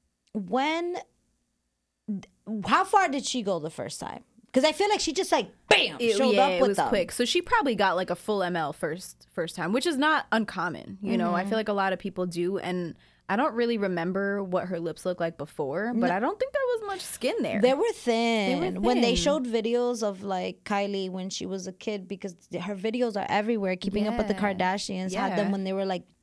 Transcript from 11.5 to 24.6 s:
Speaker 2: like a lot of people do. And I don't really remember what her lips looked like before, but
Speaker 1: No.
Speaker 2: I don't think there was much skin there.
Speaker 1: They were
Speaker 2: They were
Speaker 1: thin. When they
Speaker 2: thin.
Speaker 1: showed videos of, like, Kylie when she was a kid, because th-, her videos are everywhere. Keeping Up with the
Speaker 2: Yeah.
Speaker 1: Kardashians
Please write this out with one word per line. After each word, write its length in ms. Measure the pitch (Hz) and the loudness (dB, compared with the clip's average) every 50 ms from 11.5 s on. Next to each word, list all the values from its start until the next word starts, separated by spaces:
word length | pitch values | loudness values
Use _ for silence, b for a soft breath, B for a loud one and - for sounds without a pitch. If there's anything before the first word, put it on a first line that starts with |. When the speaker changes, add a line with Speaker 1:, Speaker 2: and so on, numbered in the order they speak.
| 220 | 0
Speaker 2:
like 100 | 220 214 | -2 0
a 60 | 214 208 | 0 0
lot 180 | 196 190 190 | 0 2 0
of 80 | 185 185 | 0 -2
people 260 | - 196 185 185 180 | -4 -6 -4 -4 -4
do. 320 | 180 170 170 175 180 196 | -2 -2 -2 -2 -2 -2
And 380 | 185 - 180 180 180 175 160 - b b b b b b | -2 -4 -4 -4 -4 -4 -6 -8 b b b b b b
I 80 | - 190 | -2 0
don't 180 | 220 294 302 226 | 2 0 0 0
really 240 | 233 240 233 233 | 0 0 0 0
remember 640 | 208 202 190 180 170 165 180 185 196 202 202 202 202 | 0 0 0 0 0 -2 -2 -2 -2 -2 -2 -2 -2
what 260 | 196 180 185 180 - | -2 -2 -2 -2 -2
her 120 | 180 185 165 | -2 -4 -4
lips 260 | 170 165 151 - - | -4 -4 -6 -4 -4
looked 140 | 185 175 - | -4 -2 -2
like 180 | 170 165 165 | -2 -4 -4
before, 540 | - 147 - - - 147 131 147 185 214 240 247 | -6 -12 -10 -6 -4 -4 -2 -2 -2 -2 -2 0
but 140 | 226 - | 2 2
Speaker 1:
No. 80 | - 180 | 2 2
Speaker 2:
I 40 | 196 | 2
don't 180 | 233 320 415 - | 0 0 0 -2
think 140 | 523 554 - | -4 -2 0
there 80 | 554 539 494 494 440 | 0 0 0 0 -2
was 80 | 427 | -2
much 140 | 403 392 381 | -6 -6 -6
skin 340 | - - - - - 269 453 440 | -6 -8 -6 -2 -2 0 0 0
there. 180 | 220 143 139 202 | -2 -2 0 4
Speaker 1:
They 140 | 214 254 269 | 4 4 4
were 60 | 294 | 4
Speaker 2:
They 720 | 440 466 - - - 240 226 226 233 233 226 214 202 190 262 | 0 -2 -2 -2 -2 0 0 2 2 2 2 2 2 2 0
were 60 | - - - | 0 0 -2
Speaker 1:
thin. 100 | 185 185 | -2 0
When 200 | 208 240 247 240 | 2 2 4 4
they 140 | 233 196 180 | 4 4 2
Speaker 2:
thin. 0 | |
Speaker 1:
showed 280 | 175 170 - 294 311 254 | 2 2 2 2 0 0
videos 580 | 240 220 226 208 233 233 240 247 247 247 208 220 | 0 -2 0 0 2 2 2 2 0 0 0 -2
of, 200 | 208 196 190 202 | -2 -2 -4 -4
like, 400 | 196 190 180 185 185 175 - - | -4 -4 -2 -2 -4 -6 -8 -6
Kylie 460 | - 208 202 202 202 202 196 190 185 | -2 0 0 0 0 -2 -2 -4 -4
when 200 | 180 185 185 196 | -6 -6 -6 -6
she 160 | - - - | -6 -6 -6
was 220 | 185 190 190 180 | -6 -6 -6 -8
a 60 | 185 180 | -10 -12
kid, 340 | - - 220 208 196 185 | -8 -6 -6 -6 -6 -6
because 280 | 180 202 185 - 190 170 - _ - | -8 -10 -8 -8 -10 -10 -12 _ -10
th-, 140 | 175 180 175 | -8 -6 -6
her 120 | 202 202 | -6 -6
videos 400 | 185 190 226 220 247 247 233 208 202 | -4 -4 -2 0 0 0 0 0 -2
are 60 | - | -2
everywhere. 480 | - 139 208 208 226 233 214 190 185 185 | 0 0 0 2 2 0 0 0 0 -2
Keeping 320 | 180 - 196 196 208 208 | -2 -2 -2 0 0 0
Up 100 | 214 233 | 0 0
with 100 | 214 214 208 | 0 0 0
the 60 | 196 | 0
Speaker 2:
Yeah. 180 | 190 202 202 190 | 0 0 0 0
Speaker 1:
Kardashians 600 | 185 | 2